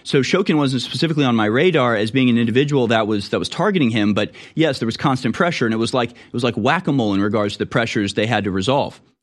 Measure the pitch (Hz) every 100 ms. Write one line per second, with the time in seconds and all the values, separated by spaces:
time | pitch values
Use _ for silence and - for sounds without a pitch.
0 | - 147 127 180 190 156 143 127 - 127
1 | 165 151 135 117 107 117 185 156 123 113
2 | 110 127 127 117 117 113 147 143 117 113
3 | 107 107 101 110 85 - 180 190 127 110
4 | 104 98 107 - - - 156 131 113 113
5 | 156 127 117 - 180 170 120 110 117 131
6 | 120 - - 120 120 113 110 165 - 139
7 | 107 98 104 110 104 - 104 135 113 120
8 | 101 - 104 110 101 95 95 135 104 -
9 | _ _